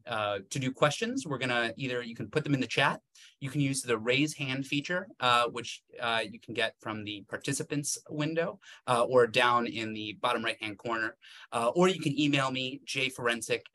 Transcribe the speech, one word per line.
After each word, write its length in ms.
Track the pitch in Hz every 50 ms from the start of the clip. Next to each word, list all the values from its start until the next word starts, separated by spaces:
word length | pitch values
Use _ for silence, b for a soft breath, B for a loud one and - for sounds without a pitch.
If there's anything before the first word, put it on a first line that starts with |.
| -
uh, 340 | 120 117 107 104 104 101 101 98 -
to 100 | - 143
do 120 | 127 131
questions, 540 | 131 - 151 147 143 - 226 226 254 277 -
we're 120 | 160 135
gonna 360 | 117 131 127 120 120 117 117 -
either, 260 | - 139 123 123 123 120
you 120 | 117 117
can 120 | - 113
put 160 | 110 - 151 147
them 100 | 147 143
in 60 | 131
the 80 | 127
chat, 320 | 117 - - - 156 - - _ _ B B B B B B
you 100 | 139 135
can 120 | 131 147
use 200 | 139 135 131 -
the 160 | - 120 117
raise 360 | 110 107 120 127 135 151 151 151
hand 340 | - 143 131 131 139 135
feature, 400 | - 147 143 139 - 180 180 196 226 320 -
uh, 240 | 127 123 120 120 120
which, 380 | 117 120 120 117 - - - _ _ - -
uh, 200 | 123 117 113 113 113 104
you 100 | 104 113
can 120 | - - 110
get 200 | 117 110 110 - _
from 240 | - 113 107 107 104
the 180 | 104 104 101 95 -
participants 680 | 117 101 - 147 139 - 151 - 147 147 147 - - - - -
window, 500 | 160 151 147 156 165 165 165 202 202 - B B B B B
uh, 180 | - 123 117 120
or 180 | 127 131 127 120
down 420 | 113 110 127 123 123 120 120 117
in 260 | 120 - 117 110 110 110
the 240 | 107 107 107 98 -
bottom 220 | - 123 120 113 113
right-hand 340 | 113 110 - 113 107 104
corner. 380 | 98 - 120 113 113 110 110 - _ B B B B B B -
Uh, 180 | 120 117 120 -
or 120 | - 180
you 140 | 185 190 175
can 180 | - 151 135 135
email 320 | 151 143 143 139 135 135
me, 300 | 131 131 131 131 131 135 -
J 240 | - - 131 131
forensic 580 | 131 131 - 123 120 120 113 110 - 120 117 - - -